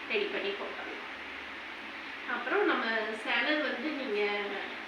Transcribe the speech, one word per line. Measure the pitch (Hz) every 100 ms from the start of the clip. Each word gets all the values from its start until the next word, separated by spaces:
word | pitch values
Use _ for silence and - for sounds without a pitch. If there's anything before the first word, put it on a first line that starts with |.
| -
ரெடி | 214
பண்ணி | - 196 196
போடலாம். | - - - - - - - - - - - - - - - - - -
அப்புறம் | 240 254 381
நம்ம | 349 254 233 226 220 220
சேனல் | 262 240 277 302
வந்து | 269 240 302
நீங்க | 269 233 208 208 202 202 196 - -